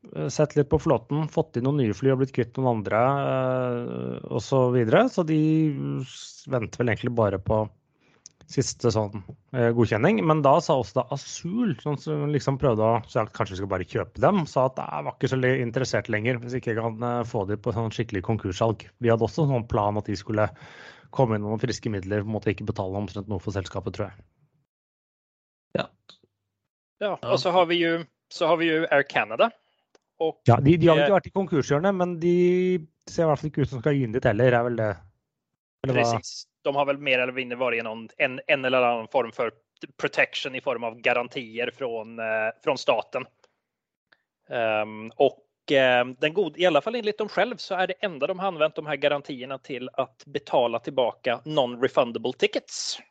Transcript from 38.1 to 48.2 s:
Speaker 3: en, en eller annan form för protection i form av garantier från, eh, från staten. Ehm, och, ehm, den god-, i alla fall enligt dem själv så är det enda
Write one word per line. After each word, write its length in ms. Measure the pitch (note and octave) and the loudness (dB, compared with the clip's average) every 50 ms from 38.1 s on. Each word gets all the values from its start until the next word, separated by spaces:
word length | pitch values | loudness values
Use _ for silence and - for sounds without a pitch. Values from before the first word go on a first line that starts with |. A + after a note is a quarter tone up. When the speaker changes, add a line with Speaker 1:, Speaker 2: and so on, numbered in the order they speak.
| - | -4
Speaker 3:
en, 240 | - D3+ C3 B2+ C3 - | -2 -2 -2 -2 -6 0
en 180 | - D3+ C3+ C3 | 0 0 0 2
eller 180 | B2+ B2+ B2+ | 2 2 4
annan 260 | B2+ A#2+ A#2+ A#2 A2+ - | 4 2 2 0 -4 -2
form 200 | - C3+ A#2+ A2+ | 0 0 0 0
för 200 | - - B2 A2+ _ _ _ _ _ _ - - _ - | -2 -4 -4 -4 _ _ _ _ _ _ -18 -18 _ -6
protection 540 | - C#3 - - C3+ - - - - C#3 B2+ | -6 -4 0 0 0 0 -2 -8 -8 -8 -10
i 60 | B2+ | -6
form 240 | - C#3 B2 A#2 A#2+ | -4 -4 -4 -4 -6
av 100 | A2+ A2+ | -8 -8
garantier 760 | A#2+ A2+ C3 A#2+ B2 B2 A#2+ - C#3+ B2 A2 A2 A2+ A#2+ A#2+ - | -2 0 0 0 0 -2 -4 -8 -10 -12 -10 -8 -6 -6 -6 -6
från, 420 | - C3+ A#2+ A#2 A2+ G#2+ A2+ A#2 A2+ | -8 -8 -6 -6 -8 -10 -12 -10 -8
eh, 320 | A2+ A2 A2 A2 A2 A2 - _ _ | -6 -4 -2 -2 -2 -4 -6 _ _
från 140 | D#3 C#3 B2 | -2 -2 0
staten. 460 | - - C3 A2 - _ - B2+ C3 - _ _ _ _ _ _ _ _ _ _ _ _ _ _ _ _ _ _ _ _ _ _ _ _ | 2 2 2 2 0 _ -8 -10 -10 -10 _ _ _ _ _ _ _ _ _ _ _ _ _ _ _ _ _ _ _ _ _ _ _ _
Ehm, 600 | C#3 B2 A2+ A2 G#2+ G#2+ G#2+ G#2+ G#2+ G#2+ A2 A2+ - | -4 -2 -2 0 0 -2 -2 -4 -8 -12 -14 -14 0
och, 560 | - C#3+ C3 - _ _ _ _ _ _ - | 2 2 2 2 _ _ _ _ _ _ 2
ehm, 420 | D3 C3+ C3+ B2+ B2 B2 B2 B2+ C3 | 4 4 6 6 4 4 2 0 -4
den 200 | _ D3+ D3+ D#3+ | _ -4 -2 0
god-, 220 | G3 G3 D#3 D3 | 0 -2 -2 -2
i 100 | E3 F3+ | 0 2
alla 140 | F3+ D#3+ C#3+ | 4 4 4
fall 140 | - A3 A#3 | 2 0 -6
enligt 240 | A#3+ G#3+ G#3 G#3 - | -4 -4 -4 -4 -4
dem 100 | G#3+ G3+ | -6 -2
själv 280 | - F3+ G3 B3 A#3+ | 0 0 0 0 -2
så 180 | E3 - - F#3+ | -10 -8 -6 -2
är 120 | F3+ F#3 | -2 -2
det 80 | F3+ F#3 _ | -2 -2 _
enda 260 | - G3+ E3 C3 | -6 -6 -2 -2